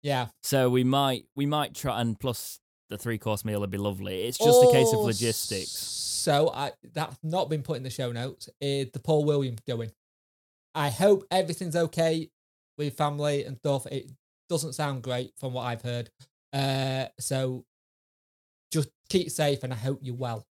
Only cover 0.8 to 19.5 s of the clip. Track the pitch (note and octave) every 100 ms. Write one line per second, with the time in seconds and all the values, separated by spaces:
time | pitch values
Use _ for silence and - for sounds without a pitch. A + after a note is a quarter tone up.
0.8 | B2+ C#3 C#3 B2+ - - C#3+ D3+ C#3+ -
1.8 | C#3 A2 A#2 A2 C3 A#2 - - _ _
2.8 | _ G2+ A#2 A2+ - G#2 A2 G#2 G2+ G2
3.8 | G2+ F#2+ G2 F#2 A2 B2+ A3+ B3 B3 A#3
4.8 | A3+ A3 G#3 G#2+ A#2 A2 - G2+ F2+ -
5.8 | - - - - - C#3+ E3 - C#3 -
6.8 | - - D#3+ C3+ D#3 F3 D3+ D#3 C3+ C#3
7.8 | C3 A#2+ B2+ A#2 B2+ - - _ C#3 C#3
8.8 | C3 C3+ - D#3 D3 D3 C3+ A#2 - A#2
9.8 | A2+ - _ _ _ _ _ _ _ D#3
10.8 | C#3+ A2+ G3 G3 - F#3 E3+ E3 F3+ E3
11.8 | E3 - E3 E3 D#3+ _ _ _ _ -
12.8 | D3 - D3+ D3 D3 C#3+ - B2+ D3+ C#3
13.8 | - C3+ - - _ _ _ E3+ D#3 D3
14.8 | D3+ C3+ A#2+ B2 B2+ - C3+ B2 B2 A#2
15.8 | B2 A#2+ A#2 _ - _ _ C#3 C#3 C3+
16.8 | C3+ C3 C3 - - C3+ C3 B2+ - _
17.8 | _ _ _ _ _ _ _ _ _ D#3+
18.8 | C#3 _ _ F#3+ F3 - D3+